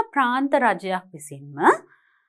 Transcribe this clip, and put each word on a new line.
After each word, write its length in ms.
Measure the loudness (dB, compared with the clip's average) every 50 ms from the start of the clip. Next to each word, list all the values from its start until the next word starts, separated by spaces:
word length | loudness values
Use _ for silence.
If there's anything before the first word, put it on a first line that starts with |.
| 6 4
ප්‍රාන්ත 440 | 0 -2 0 0 0 -2 -2 0
රජයක් 540 | 0 2 2 2 0 -2 -4 -6 -6 -6 -8 _
විසින්ම 460 | -20 -20 -18 -18 -18 -18 -18 -14 -4 0 2 2 2 2 -2 _ _ _ _ _ _ _ _